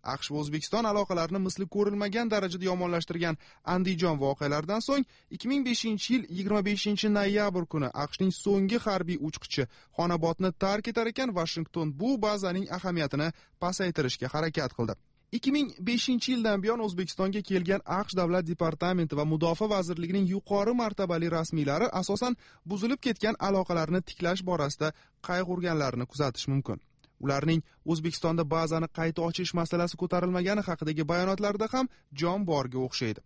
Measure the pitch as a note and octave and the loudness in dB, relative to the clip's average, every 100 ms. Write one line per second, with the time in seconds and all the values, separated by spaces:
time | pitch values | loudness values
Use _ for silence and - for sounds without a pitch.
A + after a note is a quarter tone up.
0 | - C#3 - D3 D3 D#3 - G#3+ A3+ G#3 | -6 -8 -6 -6 -4 -6 -2 0 2 0
1 | G3 F3 E3 G3 F#3 F#3 F#3+ G3+ G#3 G3+ | 0 0 0 -2 -2 -4 -4 0 0 0
2 | G#3 A3 A#3 G#3+ F#3 F3+ F#3 F3+ F3+ E3+ | -2 0 0 0 0 -2 -2 0 0 -2
3 | D#3+ E3+ E3+ D#3+ - - - F3+ F#3 E3+ | -2 -2 -2 -2 -8 -10 -2 0 2 2
4 | F3+ D3 C#3 C#3 C#3+ D3 D#3 G#3+ B3 C#4 | 2 2 0 0 0 0 0 -2 2 0
5 | B3+ - _ F3 B3 C#4 B3+ A#3 A3+ G#3+ | 0 -8 _ -8 -2 0 0 0 0 -2
6 | - B3 - F3 G3 G#3+ G3 G3+ G#3+ G#3 | 0 0 0 -4 0 2 2 0 0 2
7 | G#3+ G#3 G3+ G#3 G#3 F3+ E3+ D#3 C3 - | 2 4 4 2 2 0 -2 -2 -2 -2
8 | C#3+ - F#3+ - G3+ G3 G3 A#3 A3 F#3+ | -6 0 0 0 2 2 4 2 0 0
9 | E3+ E3+ D3+ - - - B2 - - - | -2 -2 -4 -6 -6 -2 -2 -6 -10 -2
10 | E3+ E3+ E3 E3 F#3 - G3 G#3 A3+ A3+ | 0 2 2 2 -2 2 0 0 0 0
11 | A#3 A#3 B3+ F3+ D#3+ E3+ D#3+ E3+ D#3 C#3 | 0 0 -2 0 -2 -4 -4 -2 -2 0
12 | A3+ C4+ G#3+ G#3 F#3+ F3+ G3 F3+ F#3+ F3 | 0 2 2 2 0 -2 -4 -4 -2 0
13 | C#3+ C#3 D#3+ - _ _ F3+ F#3 F#3 D#3+ | 0 0 -2 -4 _ _ -4 0 -2 0
14 | B2+ - C3 D3+ D#3+ D#3+ C3 - A2+ G2 | -2 -2 -4 -2 0 -2 -4 -2 -4 -4
15 | _ _ _ B3 C4+ D4 C4 - F#3 A#3+ | _ _ _ -2 0 0 0 -2 -2 0
16 | - A#3+ - B3+ A3 G3+ G3+ A#3+ G#3+ F3+ | 2 0 0 0 2 2 2 0 -2 -2
17 | F3+ - F#3+ G3+ - F#3+ F3 G3 - F3+ | -4 -2 -2 -2 0 0 2 0 0 -2
18 | G#3 F#3 F3 F3+ E3 E3+ E3 D#3 F3 F3+ | 0 0 2 2 0 0 0 2 0 2
19 | D#3+ D3 D#3 D#3 E3 E3 G#3+ G3+ E3+ E3+ | 0 0 2 2 2 2 2 2 0 -4
20 | E3+ G3 F#3 G3 - G3+ G#3 B3 A3 - | 0 2 2 0 0 2 2 2 0 -2
21 | F#3 E3 E3 E3 E3 D#3+ C#3 D3+ A3 F#3 | 0 0 0 0 0 0 0 2 2 0
22 | F#3 G3+ B3 B3 - - - G3+ A3+ C4+ | -2 -2 -2 -4 -8 -20 -8 -4 -2 0
23 | B3+ A3 G#3+ A3 G3 F#3+ F3+ E3+ D#3+ F3+ | -2 0 0 0 2 2 2 0 2 0
24 | - - F3 F#3 F#3 E3+ C#3+ - D#3 - | -2 -2 0 0 0 0 0 0 -2 -2
25 | _ _ - F3+ F3+ F3 F3 D#3+ C3+ A#2+ | _ _ -4 -2 0 -2 0 2 0 -2
26 | B2 C#3 C#3 - - C3+ B2+ G#2 _ _ | -6 0 -2 0 0 0 0 -8 _ _
27 | _ _ C3+ C#3 D3 E3 - _ - E3 | _ _ 0 2 2 2 0 _ -2 -2
28 | E3 - E3 E3 D3+ E3 D#3+ D#3+ E3 - | -2 -2 0 0 2 0 0 0 -2 -2
29 | E3 E3 E3 E3 F3+ F3 E3 F3 E3+ - | -2 0 -2 -2 -2 0 0 0 0 -2
30 | F3+ F3+ F3+ F3+ F3+ G#3 G3+ E3 D3+ D#3 | 0 0 2 0 0 0 -2 -4 -2 -2
31 | D3+ E3+ F#3 F#3+ G#3 G3+ A3 C4 C4 - | 0 2 2 0 0 0 0 0 -2 -6
32 | _ C#3 E3+ F#3+ F#3+ D3 B2+ B2+ B2+ - | _ -2 0 0 2 0 0 -2 -4 -2
33 | A#2 - | -2 -4